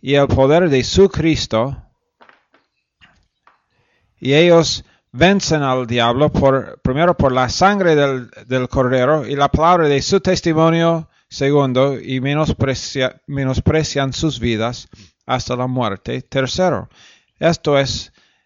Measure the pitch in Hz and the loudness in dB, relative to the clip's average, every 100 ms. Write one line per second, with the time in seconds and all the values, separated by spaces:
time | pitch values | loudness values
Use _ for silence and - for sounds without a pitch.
0 | - 143 139 - 135 156 180 135 120 - | -2 0 2 2 2 4 2 0 0 4
1 | 196 - 160 139 - 113 127 135 - _ | 2 2 -2 -2 -2 -2 -2 -6 -16 _
2 | _ _ _ _ _ _ _ _ _ _ | _ _ _ _ _ _ _ _ _ _
3 | _ _ _ _ _ _ _ _ _ _ | _ _ _ _ _ _ _ _ _ _
4 | _ _ 127 147 175 170 156 - - _ | _ _ 0 2 6 4 2 -4 -12 _
5 | _ 120 170 202 - 160 139 131 123 120 | _ 0 2 2 0 -2 0 -2 -2 0
6 | 117 120 147 - 139 135 113 - - 131 | 0 2 0 2 2 2 -2 -6 -4 0
7 | 175 170 139 127 127 - 185 202 180 156 | 0 2 2 2 0 2 2 2 2 2
8 | 143 131 120 - 113 131 127 - 127 131 | 2 -2 -8 -16 -6 -4 -2 -2 0 2
9 | 127 156 113 139 143 - 160 180 156 139 | 2 0 -2 -2 0 2 2 4 2 0
10 | 131 196 190 185 170 156 165 165 165 165 | 0 -2 0 -2 0 2 2 2 2 0
11 | 160 _ _ - 139 143 139 127 139 135 | -6 _ _ -4 0 2 2 2 0 -2
12 | 85 131 131 147 156 - - 127 - 139 | -6 -6 -4 -2 -2 -2 -2 -4 -6 -4
13 | 127 - - 143 135 131 - 151 156 143 | -4 -4 -10 -6 -4 -2 0 0 0 -4
14 | 135 123 160 123 117 110 113 120 - - | -4 -4 -4 -4 -4 -2 -4 -6 -14 -20
15 | 95 _ - 127 - 123 127 127 117 98 | -20 _ -6 -6 -4 -6 -4 -4 -4 -6
16 | - 123 - 139 131 - 185 120 - _ | -8 -10 -6 -4 -4 -2 -2 -2 -6 _
17 | - _ _ - 156 170 - 143 135 - | -20 _ _ -4 -2 -2 0 0 0 -6
18 | - _ _ _ | -12 _ _ _